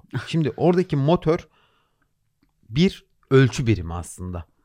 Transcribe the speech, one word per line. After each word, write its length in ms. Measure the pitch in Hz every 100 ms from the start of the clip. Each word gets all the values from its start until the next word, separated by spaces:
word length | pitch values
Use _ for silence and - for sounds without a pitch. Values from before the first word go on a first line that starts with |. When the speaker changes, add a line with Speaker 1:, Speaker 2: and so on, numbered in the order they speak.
| -
Speaker 1:
<laughs> 140 | - -
Speaker 2:
Şimdi 240 | 165 147 -
oradaki 380 | 156 180 180 147
motor 520 | 139 175 156 170 - _ _ _ _ _ _ _ _ _ _ _ -
bir 360 | 117 190 - _ _ _
ölçü 380 | 135 131 - 117
birimi 260 | 95 82
aslında. 520 | 82 87 - 92 87 - _